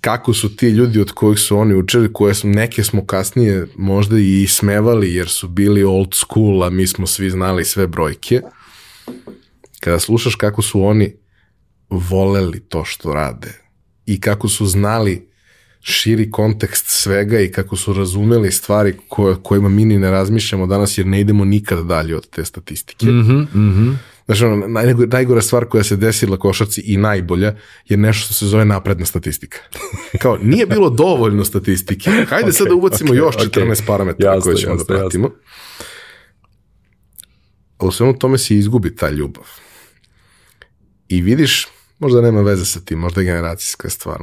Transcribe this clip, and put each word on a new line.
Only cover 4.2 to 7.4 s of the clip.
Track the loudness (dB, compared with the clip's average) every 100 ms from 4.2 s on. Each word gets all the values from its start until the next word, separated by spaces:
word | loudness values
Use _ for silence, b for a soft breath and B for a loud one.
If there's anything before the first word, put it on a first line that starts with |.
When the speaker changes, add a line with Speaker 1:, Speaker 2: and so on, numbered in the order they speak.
| 4 2
Speaker 1:
ismevali | 2 0 0 0 2 2 0
jer | -2 -4
su | -6 -6
bili | 0 2 4
old | 4 2 0 -4
school, | -2 0 2 2
a | 0
mi | 0 -2
smo | -2 -6
svi | -4 -4
znali | -2